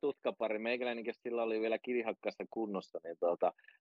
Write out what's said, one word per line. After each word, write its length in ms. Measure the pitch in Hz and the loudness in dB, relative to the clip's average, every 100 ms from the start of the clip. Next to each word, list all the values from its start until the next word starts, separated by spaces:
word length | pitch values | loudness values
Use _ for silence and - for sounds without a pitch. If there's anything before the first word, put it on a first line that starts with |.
tutkapari. 580 | 143 - 123 104 110 107 | 0 0 -2 0 0 0
Meikäläinenkin 540 | 113 123 123 117 113 | 0 0 0 -2 -4
sillä 300 | - 123 117 | -6 -2 0
oli 180 | 113 110 | 2 2
vielä 160 | 113 113 | 2 0
kivihakkassa 680 | - 123 113 95 104 - 95 | 0 0 0 -2 -4 -6 -6
kunnossa, 500 | 113 107 95 - 87 | -4 -2 -2 -4 -10
niin, 120 | 85 85 | -8 0
tota, 340 | 87 85 90 - - - | 2 4 2 0 -14 -16